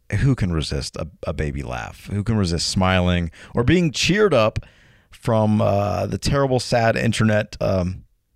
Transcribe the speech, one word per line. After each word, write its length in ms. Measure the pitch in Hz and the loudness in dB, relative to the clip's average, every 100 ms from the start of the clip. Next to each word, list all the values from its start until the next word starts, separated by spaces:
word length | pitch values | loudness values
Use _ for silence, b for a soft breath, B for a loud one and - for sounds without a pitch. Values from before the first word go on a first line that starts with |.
| _ 107 | _ 0
who 140 | 135 | 0
can 180 | 127 92 | 0 0
resist 440 | 80 71 76 - - | -2 -2 -6 -6 -10
a, 120 | 76 - - | -12 -10 -8
a 60 | |
baby 300 | 73 76 69 | -4 -4 -6
laugh? 440 | 62 62 - - - | -8 -10 -10 -14 -8
Who 180 | 101 | -6
can 120 | 101 110 | -2 0
resist 300 | 90 85 - | 0 0 -2
smiling 600 | 98 92 92 90 87 85 B B | 0 2 2 2 0 -2 B B
or 80 | - | -2
being 300 | 120 175 165 | 2 2 2
cheered 420 | - 131 196 214 | 0 0 2 4
up 240 | 131 107 - b b b b b | 4 2 -2 b b b b b
from, 500 | - - 110 107 107 | -8 0 2 4 2
uh, 460 | 104 101 101 92 101 | 2 0 0 -2 -4
the 120 | 104 | -4
terrible, 420 | - 143 139 127 | -2 0 2 0
sad 360 | - 123 113 117 | 0 2 2 2
internet, 600 | 117 - 110 107 110 - | 0 2 2 2 -2 -4
um, 440 | - 95 90 90 - _ _ | -2 0 -2 -6 -14 _ _